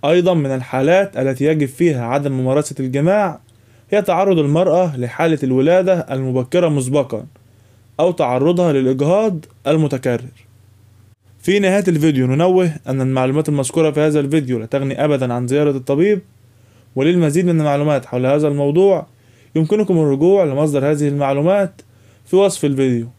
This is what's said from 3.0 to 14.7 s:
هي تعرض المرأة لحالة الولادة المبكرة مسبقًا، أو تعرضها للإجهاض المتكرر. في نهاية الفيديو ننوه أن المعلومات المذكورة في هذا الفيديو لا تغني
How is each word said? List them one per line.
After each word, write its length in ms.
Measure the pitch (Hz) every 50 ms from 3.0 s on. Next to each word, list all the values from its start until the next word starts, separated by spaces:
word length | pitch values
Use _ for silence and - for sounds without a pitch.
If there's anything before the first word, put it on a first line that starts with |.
| 143 170 196 214 208 180 - - _ _ _ _ _ _ _ _ _ _
هي 100 | - 208
تعرض 380 | 202 196 180 165 196 202 190 165
المرأة 580 | 151 139 147 160 185 185 156 175 185 170 147 127
لحالة 420 | 123 120 - - 160 170 160 143 143
الولادة 500 | 131 131 127 131 156 175 185 185 185 190
المبكرة 760 | 170 - - 139 135 131 131 123 127 127 127 - 175 175 165
مسبقًا، 560 | 151 143 127 127 135 147 135 131 - 107 117 - _ - _ _ _ _ _ _ _ _ _ _ _ -
أو 120 | 151 185
تعرضها 600 | 170 - 156 123 123 127 135 160 175 175 180 170 143
للإجهاض 720 | 139 131 127 135 131 143 147 180 202 220 220 190 156 - - _ _ _ 135
المتكرر. 540 | 151 160 156 143 135 127 - 131 120 113 123 123 - - - _ _ _ _ _ _ _ _ _ _ _ - _ _ _ _ _ _ _
في 200 | - - 196 208
نهاية 240 | 202 185 190 202 202 185
الفيديو 400 | 170 151 147 165 147 131 127 127
ننوه 440 | 131 143 170 185 185 185 185 170 151 151 _ -
أن 140 | 127 135
المعلومات 480 | 131 131 131 131 127 127 131 151 151 151
المذكورة 420 | 147 143 135 127 - 170 160 156
في 80 | 139 147
هذا 200 | 151 156 151 151
الفيديو 400 | 143 139 147 160 143 127 127 117
لا 60 | 107
تغني 400 | 113